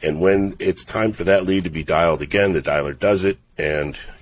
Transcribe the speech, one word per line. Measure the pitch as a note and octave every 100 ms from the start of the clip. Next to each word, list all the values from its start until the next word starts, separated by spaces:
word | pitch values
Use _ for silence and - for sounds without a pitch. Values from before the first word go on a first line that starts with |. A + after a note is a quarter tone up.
And | D#2 D2+
when | F#2 G2 G2 F#2+
it's | F#2+ F2
time | - A2 A2
for | G#2+
that | F2+ G2 F#2
lead | F#2+
to | F2
be | D#2+ D#2
dialed | D#2+ E2+ D2+
again, | D2 G2+ G2+
the | E2
dialer | C#2+ D2 D2 C#2
does | G2+ G2
it, | G2 G2 _ -
and | D#2 D2+ D2 D2 - -